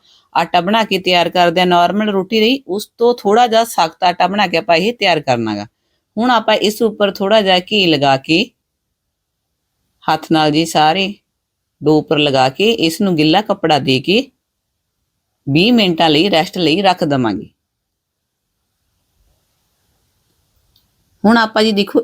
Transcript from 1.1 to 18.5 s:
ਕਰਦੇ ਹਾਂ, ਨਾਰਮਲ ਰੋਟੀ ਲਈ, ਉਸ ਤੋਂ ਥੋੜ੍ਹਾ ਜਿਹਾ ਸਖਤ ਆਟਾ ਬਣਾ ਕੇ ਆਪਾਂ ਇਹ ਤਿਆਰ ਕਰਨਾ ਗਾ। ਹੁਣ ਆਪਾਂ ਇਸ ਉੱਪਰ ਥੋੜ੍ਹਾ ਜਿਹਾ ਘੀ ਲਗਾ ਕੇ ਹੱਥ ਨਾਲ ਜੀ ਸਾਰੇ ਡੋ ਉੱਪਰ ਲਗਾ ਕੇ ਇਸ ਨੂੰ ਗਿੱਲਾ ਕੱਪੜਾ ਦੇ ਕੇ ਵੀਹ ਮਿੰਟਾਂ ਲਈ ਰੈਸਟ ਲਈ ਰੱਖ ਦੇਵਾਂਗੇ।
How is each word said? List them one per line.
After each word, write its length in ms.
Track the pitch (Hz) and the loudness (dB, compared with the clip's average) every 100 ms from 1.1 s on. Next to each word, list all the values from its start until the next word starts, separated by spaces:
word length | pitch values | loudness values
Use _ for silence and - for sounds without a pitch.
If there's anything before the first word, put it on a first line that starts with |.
| 175 170 | 0 0
ਕਰਦੇ 300 | 180 175 170 | 2 2 2
ਹਾਂ, 60 | 180 | 2
ਨਾਰਮਲ 440 | 175 175 202 214 | 2 2 0 -2
ਰੋਟੀ 300 | 196 185 220 | -2 -2 0
ਲਈ, 220 | 220 269 - | 2 0 -4
ਉਸ 200 | 202 - | -8 -8
ਤੋਂ 240 | - 240 | -2 0
ਥੋੜ੍ਹਾ 320 | 240 202 220 247 | 0 0 2 2
ਜਿਹਾ 180 | 220 | 2
ਸਖਤ 400 | 226 - 165 - | 0 -2 -4 0
ਆਟਾ 220 | 180 180 180 | -2 0 -2
ਬਣਾ 200 | 208 185 | 0 -2
ਕੇ 100 | 165 | -2
ਆਪਾਂ 200 | 160 165 | 0 0
ਇਹ 160 | 208 | 0
ਤਿਆਰ 280 | - 196 160 | -2 0 0
ਕਰਨਾ 360 | 139 120 110 104 | -2 -4 -4 -6
ਗਾ। 100 | 107 _ _ _ _ 214 | -10 _ _ _ _ -4
ਹੁਣ 140 | 247 | 0
ਆਪਾਂ 240 | 233 220 214 | 0 0 0
ਇਸ 240 | 208 - | -2 -2
ਉੱਪਰ 280 | 226 208 202 | -4 -2 -4
ਥੋੜ੍ਹਾ 300 | 185 196 220 | -2 0 2
ਜਿਹਾ 160 | 190 185 180 | 2 0 0
ਘੀ 120 | 214 175 | -2 0
ਲਗਾ 300 | 143 139 131 | 0 0 0
ਕੇ 260 | - 165 262 _ _ _ _ _ _ _ _ _ _ _ _ _ _ _ | 0 -2 -2 _ _ _ _ _ _ _ _ _ _ _ _ _ _ _
ਹੱਥ 220 | - 156 - | -6 -4 -2
ਨਾਲ 180 | 160 151 | 0 0
ਜੀ 140 | 151 160 | 0 0
ਸਾਰੇ 460 | 165 156 185 190 202 _ _ _ _ _ - | 2 2 0 -4 -8 _ _ _ _ _ -6
ਡੋ 180 | 143 151 | 0 0
ਉੱਪਰ 200 | 147 151 | 0 0
ਲਗਾ 300 | 147 131 - | 0 2 0
ਕੇ 220 | - 214 | 0 -2
ਇਸ 300 | 226 165 160 | 0 -2 -2
ਨੂੰ 160 | 196 156 | -2 0
ਗਿੱਲਾ 240 | 156 180 | 2 0
ਕੱਪੜਾ 360 | 208 196 165 147 | 0 -4 0 0
ਦੇ 200 | 135 131 | 0 -2
ਕੇ 220 | 165 220 - _ _ _ _ _ _ _ _ _ _ _ 139 | 0 -2 -4 _ _ _ _ _ _ _ _ _ _ _ -4
ਵੀਹ 260 | 147 220 | 0 2
ਮਿੰਟਾਂ 360 | 233 190 165 165 | 2 0 0 0
ਲਈ 200 | 147 190 | 2 0
ਰੈਸਟ 260 | 165 156 185 | 0 -2 -2
ਲਈ 220 | 160 170 | -2 0
ਰੱਖ 200 | 196 180 | 0 0
ਦੇਵਾਂਗੇ। 440 | 160 139 117 90 - _ _ _ _ _ _ _ _ _ _ | -2 -2 -2 -4 -10 _ _ _ _ _ _ _ _ _ _